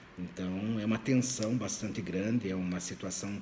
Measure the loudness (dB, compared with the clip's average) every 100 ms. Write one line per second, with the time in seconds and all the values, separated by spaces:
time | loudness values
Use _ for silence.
0 | -16 -8 -8 -4 -2 0 0 2 2 2
1 | 4 4 4 0 0 0 0 -2 -2 -2
2 | -2 0 2 2 2 0 0 -2 -4 -6
3 | -6 -4 -4 -6